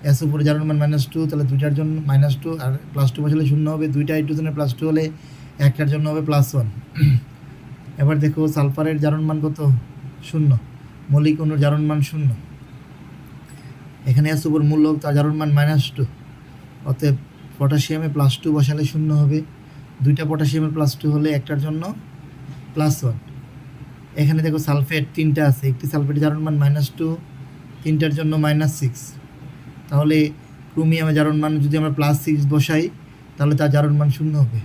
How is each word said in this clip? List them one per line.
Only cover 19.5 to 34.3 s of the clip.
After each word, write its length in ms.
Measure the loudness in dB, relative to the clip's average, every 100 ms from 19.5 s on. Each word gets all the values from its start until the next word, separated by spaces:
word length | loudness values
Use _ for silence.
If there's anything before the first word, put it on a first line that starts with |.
| -14 -20 -20 -20 -2
দুইটা 200 | 2 2 0
পটাশিয়ামের 440 | 0 0 0 0 0
প্লাস 160 | 0 0
টু 80 | 0
হলে 160 | 2 2 0
একটার 220 | -2 -4 -2
জন্য 180 | -4 -6 -10 -14 -20 -20 -18 -18 -18 -10
প্লাস 220 | -2 0 0
ওয়ান। 140 | -2 -4 -10 -18 -18 -20 -20 -18 -20 -20 -14 0
এখানে 180 | 2 4 2
দেখো 140 | 0 0
সালফেট 380 | 0 0 -2 -2 0
তিনটা 240 | 2 4 2
আছে, 140 | 2 0
একটি 140 | -2 -2
সালফেটের 300 | -2 0 0
জারণ 180 | 0 0 -2
মান 100 | 2
মাইনাস 240 | 2 2 0 -2
টু, 100 | -4 -4 -10 -20 -20 -20 -20 -10
তিনটার 300 | -2 0 0 0
জন্য 160 | 0 2 2
মাইনাস 260 | 2 0 0
সিক্স। 220 | -4 -4 -16 -18 -20 -20 -20 -18 -20 -20 -4
তাহলে 280 | 0 2 2 2 -2 -20 -20 -8
ক্রোমিয়ামে 400 | -2 0 2 2 2
জারণ 200 | 2 2
মান 100 | 0 0
যদি 120 | 0 0
আমরা 160 | 0 0
প্লাস 160 | 0 0 0
সিক্স 180 | 0 2
বসাই, 300 | 2 2 0 -2 -6 -20 -20 -20 -2
তাহলে 180 | 0 2
তার 100 | 2 2
জারণ 180 | 4 2
মান 100 | 2 0
শূন্য 160 | 0